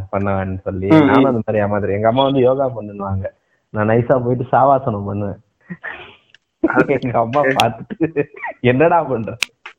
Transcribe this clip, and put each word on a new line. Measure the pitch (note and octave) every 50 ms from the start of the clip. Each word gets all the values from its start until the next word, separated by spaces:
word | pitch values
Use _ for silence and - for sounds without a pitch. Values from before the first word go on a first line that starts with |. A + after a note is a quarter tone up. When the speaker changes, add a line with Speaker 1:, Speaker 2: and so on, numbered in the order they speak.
| G2 -
Speaker 1:
பண்ணுவேன்னு | G#2 G2 G2 G2 G2 F#2+ F#2+ F#2+ F#2+ F#2+
சொல்லி? | - G2 G2 F#2 F#2+ G2
Speaker 2:
ம், | D#3
ம். | D#3 C#3+
Speaker 1:
நானும் | C3+ C3+ C3+ C3+
அந்த | C3+ B2 A2+ -
மாதிரி | - G#2+ G#2+ G2+
ஏமாத்துறேன். | G2+ G#2 G2+ G2+ F#2 G2
எங்க | G2+ G#2+ A2+
அம்மா | A#2 C3+ C#3
வந்து | C3+ C#3 C3+
யோகா | A#2+ B2+ C3 C#3 C3+ B2+
பண்ணுவாங்க, | A#2+ A2 G#2 G#2 G2+ G2+ G2+ G2 G2 F#2+ F#2 - - _ _ _ _ _ _ _
நான் | - G#2+ G#2+ A2
நைஸா | A2 A#2+ B2 - C#3 B2+ A#2+
போயிட்டு | A#2+ B2+ B2 B2 - - B2
சாவாசனம் | C3 C#3 C#3 C3 C#3 B2+ G#2+ G2+ G2+
பண்ணுவேன். | G2 G2+ G2+ G#2 G2+ F2+ - _ _ _ _ _ - F3 - - - - - - - - _ _ _ _ _ _ _ _ _ - - - B2+ -
எங்க | - C#3 B2+ C3 B2 A2+ A#2+
அம்மா | A#2 A2+ B2 D3
பார்த்துட்டு, | C#3 C3+ C3+ - A2 A#2 - - - - - - D#3+ D#3 - C#3+ D3 - - - - G#5+ - -
"என்னடா | - B2 B2 C3 D#3 E3+ F3 E3+ D3+
பண்ற?" | C3 B2+ A2+ G#2+ - A2 - - - _ _ _ - -